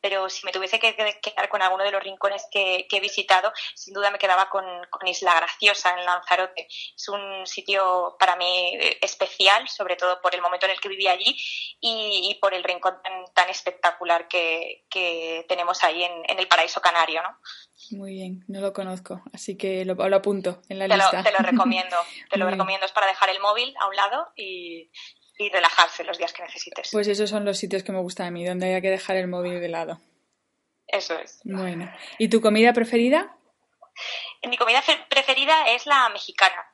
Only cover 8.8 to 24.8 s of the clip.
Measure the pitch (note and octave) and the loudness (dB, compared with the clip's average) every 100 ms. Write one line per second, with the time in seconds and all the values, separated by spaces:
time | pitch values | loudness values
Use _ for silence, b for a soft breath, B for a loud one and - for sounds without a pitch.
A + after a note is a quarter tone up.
8.8 | D#3 - - - F#3+ - F#3+ G#3 C4 - | 0 0 -4 -2 -4 4 6 6 2 -8
9.8 | F#3 F3 F3+ F3+ F#3 F3 F3 F3+ F#3+ F#3 | -4 -2 0 0 0 0 -2 0 0 0
10.8 | G#3 F#3+ F#3+ F3+ G#3+ C#4 B B B - | -6 0 2 4 2 0 B B B -6
11.8 | A#3 A3+ G#3+ G3 F#3 G#3 G3 F#3 F#3 F3+ | -4 -2 -2 -2 -2 0 0 0 -4 -2
12.8 | F#3 F#3 G3 F#3+ F#3 - F3+ F3+ - F3+ | -4 -4 -10 -10 0 2 2 0 -8 0
13.8 | F3+ E3+ F3 E3+ E3+ F3+ E3 E3 E3+ - | 0 0 0 0 0 -2 -2 -2 -6 -14
14.8 | _ F#3+ F3+ E3+ E3 E3 E3 F3+ F3 F3+ | _ -4 -4 -4 -6 -8 -4 -2 -2 2
15.8 | F3 E3 F3 E3+ E3 F3+ F#3+ E3+ E3+ F#3 | 0 0 -4 -4 -4 -4 4 4 4 2
16.8 | F3 E3+ E3 D#3+ F3+ - B B B _ | 2 2 0 -2 -6 -12 B B B _
17.8 | - G3 G3 F#3+ F#3 F#3 - G3 G3 G3 | -16 -14 -12 -10 -10 -12 -10 -6 -6 -4
18.8 | F#3+ F#3 - F3+ - - - G3 F#3+ F#3 | -8 -10 -12 -16 -16 -14 -12 -6 -4 -2
19.8 | F#3 F#3 F#3+ D3+ G3+ G3 F#3 F3+ _ F#3+ | -4 -2 4 4 2 -2 -4 -8 _ -6
20.8 | G3 G3+ F#3+ F3 F#3+ G3 - B3 G3 F#3 | 2 6 6 4 2 2 2 4 4 2
21.8 | F#3 F3 E3+ - - G3 F#3 F#3 F#3 G3 | 0 -2 -4 -10 -4 0 0 0 -2 -2
22.8 | F#3+ - G3 F#3+ G3 F#3+ G3+ G#3+ B3+ C4+ | -2 2 2 2 0 2 0 0 -2 -4
23.8 | G3 G3 G3+ B3+ E4+ - G3 F#3 F3 E3 | -4 0 0 -2 -6 -12 -12 -10 -12 -14